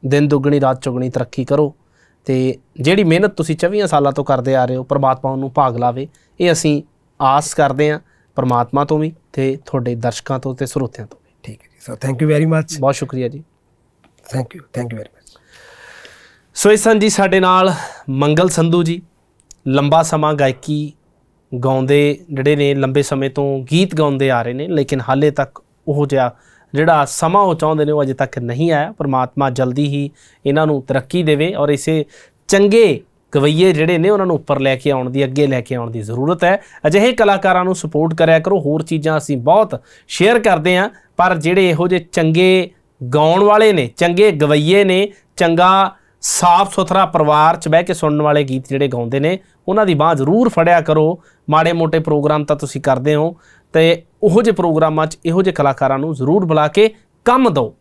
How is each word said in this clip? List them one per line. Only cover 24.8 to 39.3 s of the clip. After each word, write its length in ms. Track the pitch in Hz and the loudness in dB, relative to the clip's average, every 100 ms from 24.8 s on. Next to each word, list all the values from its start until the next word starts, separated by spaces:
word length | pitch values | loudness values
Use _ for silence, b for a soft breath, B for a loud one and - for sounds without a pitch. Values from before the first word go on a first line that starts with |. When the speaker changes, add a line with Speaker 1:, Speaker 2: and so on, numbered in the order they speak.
| 139 139 120 | -2 -4 -2
Speaker 1:
ਹਾਲੇ 220 | 135 147 | 0 0
ਤੱਕ 320 | 143 135 - _ _ - | 0 -6 -8 _ _ -6
ਉਹ 180 | 147 143 | -4 -2
ਜਿਹਾ 240 | 139 123 - b b b | 0 -2 -4 b b b
ਜਿਹੜਾ 300 | 139 160 156 | -2 2 2
ਸਮਾਂ 380 | 139 - 160 196 | 0 -2 0 2
ਉਹ 120 | 196 | 0
ਚਾਹੁੰਦੇ 300 | 160 156 156 | 0 -2 0
ਨੇ 80 | 147 | 0
ਉਹ 100 | 151 | 0
ਅਜੇ 120 | 139 | -2
ਤੱਕ 240 | 135 135 - | -2 -4 -4
ਨਹੀਂ 320 | 120 120 165 | -8 -4 0
ਆਇਆ। 200 | 156 156 | 0 -2
ਪਰਮਾਤਮਾ 560 | 220 147 131 127 - 139 | -6 -4 -2 -2 -2 -4
ਜਲਦੀ 360 | 127 127 127 147 | -2 -4 -2 -4
ਹੀ 220 | 143 143 b b b | -4 -8 b b b
ਇਹਨਾਂ 220 | - 143 156 | -2 0 0
ਨੂੰ 160 | 147 | -2
ਤਰੱਕੀ 400 | 131 147 127 175 | -2 -6 -4 -4
ਦੇਵੇ 320 | 156 147 160 | 0 0 -2
ਔਰ 140 | 196 143 | -2 -2
ਇਸੇ 360 | 143 - 160 147 b b _ _ | -2 -2 -4 -4 b b _ _
ਚੰਗੇ 520 | 196 202 226 214 131 - _ _ | 2 4 6 4 2 -8 _ _
ਗਵਈਏ 400 | 147 143 156 190 | 0 0 4 2
ਜਿਹੜੇ 240 | 156 160 175 | 2 0 0
ਨੇ 120 | 175 | 0
ਉਹਨਾਂ 160 | 208 185 | 0 0
ਨੂੰ 80 | 160 | -2
ਉੱਪਰ 220 | - 139 | -2 -2
ਲੈ 140 | 135 131 | 0 -2
ਕੇ 140 | 143 | -2
ਆਉਣ 200 | 135 127 | -2 -2
ਦੀ, 140 | 135 | -4
ਅੱਗੇ 220 | 135 135 147 | -2 0 0
ਲੈ 140 | 131 | 0
ਕੇ 140 | 120 | -4
ਆਉਣ 160 | 127 117 | -8 -8
ਦੀ 100 | 117 | -10
ਜ਼ਰੂਰਤ 440 | 107 117 139 175 | -8 -6 -4 0
ਹੈ। 160 | 175 196 B B 151 | 0 0 B B 0
ਅਜਿਹੇ 260 | 180 226 | 2 2
ਕਲਾਕਾਰਾਂ 520 | 254 208 196 190 180 | 2 2 2 2 0
ਨੂੰ 100 | 180 | 0
ਸਪੋਰਟ 400 | 185 160 151 160 | -4 -4 -2 -2
ਕਰਿਆ 240 | 160 160 160 | 0 2 2
ਕਰੋ। 220 | 165 190 | 2 -2
ਹੋਰ 220 | 143 156 | 0 -4
ਚੀਜ਼ਾਂ 340 | 156 160 151 156 | -4 -4 -2 -4
ਅਸੀਂ 180 | 147 | -4